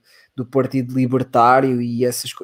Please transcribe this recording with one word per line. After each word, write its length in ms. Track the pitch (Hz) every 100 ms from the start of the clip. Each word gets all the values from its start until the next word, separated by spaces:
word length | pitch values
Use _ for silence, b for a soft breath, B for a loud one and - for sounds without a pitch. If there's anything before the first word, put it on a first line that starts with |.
| b b b
do 100 | -
Partido 480 | 120 135 127 135 123
Libertário 880 | 127 127 127 - 123 117 131 135 123
e 240 | 120 117
essas 280 | 123 120 127
co-, 100 | -